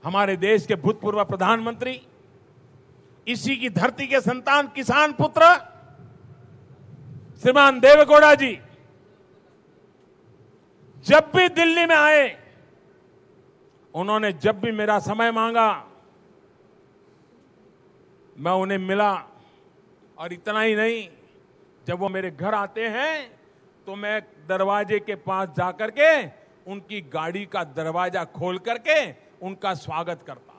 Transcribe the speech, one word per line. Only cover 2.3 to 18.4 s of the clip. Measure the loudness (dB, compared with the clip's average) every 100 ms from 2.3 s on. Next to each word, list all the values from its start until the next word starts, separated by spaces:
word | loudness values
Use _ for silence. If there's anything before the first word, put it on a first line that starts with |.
| _ _ _ _ _ _ _ _ _ -8
इसी | -6 -4 -6
की | -6
धरती | -2 -2 -2 -2
के | -2
संतान, | -2 -6 0 0 0
किसान | -6 -2 0 0
पुत्र | 0 -4 6 6 6 0 -20 -20 -20 -20 -20 -20 -20 -20 -20 -20 -20 -20 -20 -20 -20 -20 -2
श्रीमान | 0 6 4 6
देवेगौड़ा | 8 8 10 8 8 6
जी | 2 -8 -16 -20 -20 _ _ _ _ _ _ _ _ _ _ _ _ _ _ _ _ _ _ _ -20 -16 4
जब | 4 6 0
भी | 2
दिल्ली | 2 0 2 2
में | 4
आए, | 6 4 2 -4 -20 _ _ _ _ _ _ _ _ _ _ _ _ _ _ -10
उन्होंने | -4 -2 -2
जब | -2 -2 -2
भी | -6
मेरा | -4 -2 -2
समय | -2 -2 -2
मांगा, | 0 -2 0 0 -2 -10 -20 _ _ _ _ _ _ _ _ _ _ _ _ _ _ _ _ _ _ _ _ _ _ _
मैं | -10